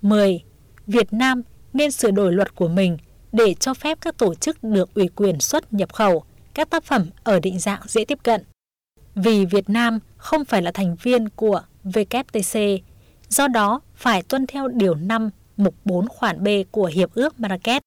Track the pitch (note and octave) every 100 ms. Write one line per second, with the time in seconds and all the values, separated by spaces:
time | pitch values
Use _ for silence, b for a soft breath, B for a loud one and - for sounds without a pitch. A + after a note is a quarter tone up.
0 | G3+ G#3+ G3+ F3 - _ - - - A3
1 | A3+ G#3+ C4 B3+ A#3 - - C4 D4 C4+
2 | A3+ G3 G3 F3 A3 - F3 E3+ F#3+ E3
3 | - - - A3 A3 F3 - C4 D4 D#4
4 | - - G#3+ E3 - D#4+ A3+ G3+ F3 -
5 | F#3 - G3+ E3 - D4+ - G3+ F#3+ -
6 | G#3+ E3+ - - - - D#4 E4 - C4
7 | E3 - - G3 F#3+ F#3 G#3 G3+ - A3+
8 | A3 C#4+ - A3 - _ _ _ _ _
9 | - - F#3+ G#3+ F#3+ G3 F#3+ G#3+ A#3+ A3+
10 | - - - D#4 C#4 G#3+ F3 E3+ F3+ E3+
11 | B3 B3 A3 - A3 F#3+ - _ G3 F#3
12 | G3+ A#3 C4 A3+ F#3+ A3+ G#3 F#3+ b b
13 | b b b - C#4 A#3 G3+ A#3+ - -
14 | B3+ G3+ F3 C4 C4 C#4 C4+ B3 G3 D3+
15 | F3 A3+ A3 - _ - G3 - - F3+
16 | G3+ - A#3 D#3+ G3 G3+ F#3 G#3+ F#3 D#3
17 | F3 - C#4 - G#3+ F#3 - C4